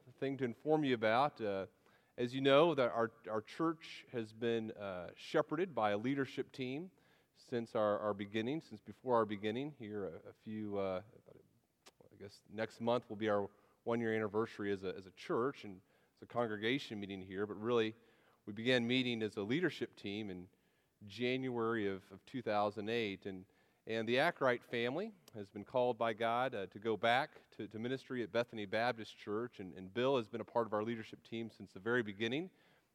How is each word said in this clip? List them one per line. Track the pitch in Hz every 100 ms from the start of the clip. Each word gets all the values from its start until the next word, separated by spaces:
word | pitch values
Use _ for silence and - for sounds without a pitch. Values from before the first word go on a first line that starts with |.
| 127 -
thing | 135 131
to |
inform | 123 113 151 156
you | 139
about. | 117 110 120 147 -
Uh, | 104 95 92 _ _ _ _ -
as | 123
you | 135
know, | 139 143 170
that | 135 117
our, | 110 113 - -
our | 107
church | - - 165 160 - - -
has | 123 110
been, | 110 117 117 110
uh, | - 98 90 87
shepherded | - - 160 - 156 190
by | 120 107
a | 104
leadership | 123 139 131 139 -
team | - 127 139 185 - _ _ _ _ -
since | 120 113
our, | 113 104 101
our | 104
beginning, | 101 101 110 117 156 -
since | 107
before | - - 131 117
our |
beginning | 107 101 107 117 151 135
here | 107 104
a, | 90 98 104
a | -
few, | 110 107 107 101
uh, | 95 92 107 - - - _ _ _ _ - _ -
I | 101
guess | 101 - -
next | 104 110 -
month | 117 120 -
will |
be | 104 107
our | 104 101 - _ _
one-year | 117 117 113
anniversary | 110 107 107 113 - 101
as | 98
a, | 95
as | 95 92
a | -
church | - 139 131 -
and | 107 92 _ _ _
as | _
a | -
congregation | 117 117 104 110 139 - 104
meeting | 98 95
here, | 92 95 104
but | 98
really | 113 120 110 110 _ _ _ _
we | 107
began | 107 120 127
meeting | 117 127 123 113
as | 107 107
a |
leadership | 101 151 170 - 120
team | - 104 104 107
in | 90 90 _ _ _ _ _ 104
January | 104 123 131 131 120 113 113 98
of, | 95 -
of | 98 -
two | 131
thousand | 117 104 104 104 104
eight, | 117 104 95
and, | 101 95 92 _ _ _ -
and | 113 113
the | 123
Ackright | 170 - 131 120 -
family | 120 120 151 220 - -
has | 107 98
been | 104
called | 101 127 123 113
by | 117
God, | 107 113 120 131
uh, | 113 92
to | 104
go | 113
back | 104 117 123 156 - - -
to, |
to | 101 110
ministry | 123 131 - 127
at | 98
Bethany | 117 117 113 101
Baptist | 110 123 113 104 -
Church, | 110 107 120 -
and, | 92
and | 90 92
Bill | 110 131
has | 135 107
been | 113
a |
part | - 120 110
of |
our | 107
leadership | 110 113 107 - -
team | 113 113
since | - 98
the | 98
very | 107 123
beginning, | 107 98 113 139 185 - _ _ _